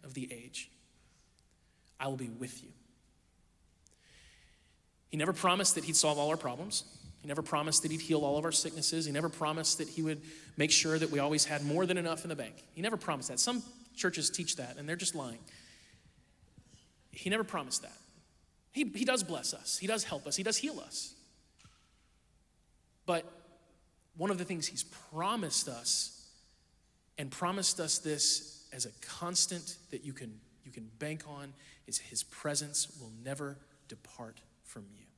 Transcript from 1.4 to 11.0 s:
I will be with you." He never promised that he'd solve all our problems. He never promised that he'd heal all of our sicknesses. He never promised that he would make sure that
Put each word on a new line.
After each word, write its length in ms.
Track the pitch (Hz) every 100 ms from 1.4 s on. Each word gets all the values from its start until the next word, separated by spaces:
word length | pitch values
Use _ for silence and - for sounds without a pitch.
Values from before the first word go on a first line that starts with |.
| _ _ _ _ _ _
I 100 | 135
will 80 | 135
be 120 | 120
with 340 | 113 123 -
you." 80 | - - - _ _ _ _ _ _ _ _ _ - _ - - - - - - _ _ _ _ _
He 60 | 151
never 160 | 139
promised 420 | 165 185 185 185 -
that 80 |
he'd 120 | 156 151
solve 220 | 151 147
all 100 | 147
our 60 | 160
problems. 480 | 135 123 190 - - - - -
He 80 | 151
never 140 | 143
promised 400 | - 151 151 156
that 100 | 165
he'd 80 | 160
heal 200 | 160 156
all 120 | 143 147
of 80 |
our 80 | 165
sicknesses. 520 | 160 160 160 143 165
He 80 | 156
never 160 | 139 160
promised 500 | - 151 160 156 -
that 100 | 160
he 140 | -
would 180 | 156 151 - - - -
make 160 | 151
sure 260 | - 160
that 120 | 160